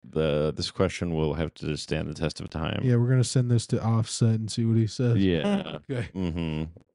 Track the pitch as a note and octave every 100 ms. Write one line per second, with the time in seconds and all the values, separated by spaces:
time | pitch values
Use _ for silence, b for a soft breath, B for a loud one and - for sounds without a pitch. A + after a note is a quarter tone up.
0 | B1 D#2 D#2 D2 D2+ - - - F#2 -
1 | F2 D#2+ D#2 D2+ D2+ - D#2 D2 - D#2
2 | D#2 - - - - D#2 - - B2+ A#2+
3 | A#2+ C3 A#2+ B2+ B2 A#2 - A#2+ A2 A2+
4 | G#2+ - A#2 A2 A2 - A2+ A2+ A2 -
5 | B2 A2 F#2+ E2 G3+ G3+ - - - B2
6 | F2+ F#2 F2 E2+ E2 D#2 D#2+ E2 _